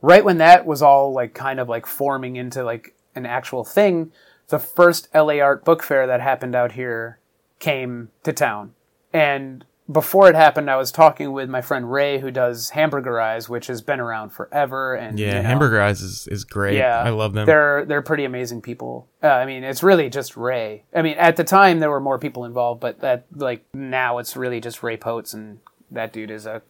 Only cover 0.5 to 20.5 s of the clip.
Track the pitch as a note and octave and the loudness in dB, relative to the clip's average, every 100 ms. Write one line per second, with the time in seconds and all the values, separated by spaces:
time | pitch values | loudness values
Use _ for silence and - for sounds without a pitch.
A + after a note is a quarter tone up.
0.5 | F3+ D#3+ D3 C#3+ C#3 C#3 C3 A#2+ - C3+ | 6 4 2 4 6 4 -2 -6 -6 -8
1.5 | C3 B2 A#2 - - C#3 C3+ B2+ B2+ B2 | -6 -6 -6 -8 -6 -4 -4 -6 -10 -10
2.5 | B2+ B2 A#2 - _ _ - B2 B2 - | -8 -6 -8 -12 _ _ -14 -8 -8 -6
3.5 | B2+ A2 - G3+ E3+ D#3+ _ _ _ _ | -10 -4 2 2 2 -4 _ _ _ _
4.5 | D3+ - - F3 E3+ - D#3 D3+ D3 C#3 | -6 -6 4 4 4 0 2 2 4 2
5.5 | C#3 - E3 - C#3 C3 B2 B2+ B2+ B2+ | 2 2 0 2 0 0 0 -2 -2 -2
6.5 | B2 B2 A#2 B2+ A2+ A2+ A#2 _ _ _ | -2 -2 -4 -8 -8 -10 -14 _ _ _
7.5 | _ - C#3 B2+ B2 A#2 _ - - C#3 | _ -4 -4 -6 -10 -14 _ -8 -2 -2
8.5 | G#2 G2+ _ _ _ _ E3 D3 C#3 C3+ | -2 -12 _ _ _ _ 0 0 0 -8
9.5 | C3 - _ - D3+ D#3 F#3+ G3 D#3+ D#3 | -16 -20 _ -4 -2 0 8 8 10 6
10.5 | D3+ C#3+ C3 C3 - D#3+ D3 D3 C3+ C3 | 4 -2 -2 -2 6 6 6 -8 -8 -6
11.5 | C3 B2 C#3 A#2+ C3+ C#3+ C#3 C3+ C3 B2 | -6 -4 -6 -4 -2 0 -2 -6 -2 -2
12.5 | A#2+ A#2 - D#3 C#3+ B2+ A#2 A2 A2+ A#2 | -2 -8 -2 0 0 -4 -2 -2 -4 -6
13.5 | A#2+ - A#2+ G#2+ C#3 A#2+ A2+ G#2+ - - | -10 -8 -12 -6 -6 -4 -8 -12 -14 -8
14.5 | C#3+ C#3+ C3+ C3 B2+ A2+ G#2+ G#2 G2+ G#2 | -4 -4 -4 -6 -6 -8 -6 -4 -2 0
15.5 | C3 C#3+ A2+ G#2 G2 F#2+ - - G2+ - | 2 4 4 2 0 -6 -14 -12 -12 -10
16.5 | - G2 G2+ C3 A#2 A#2 A2 G#2+ G2+ G#2+ | -6 -2 0 0 0 0 -2 -2 -2 4
17.5 | D#3 D3 C#3+ C#3+ D3 C3+ D3+ C#3 B2+ B2 | 4 4 0 -2 -4 -4 -4 -4 -6 -10
18.5 | A#2 A2 A#2 B2 B2 B2 _ D3+ C3 C3 | -10 -12 -14 -12 -14 -18 _ 0 2 0
19.5 | C3 C3 C3 F3+ F#3 C#3 C3 B2+ - A#2+ | -8 -10 0 4 4 4 -4 -10 -8 -6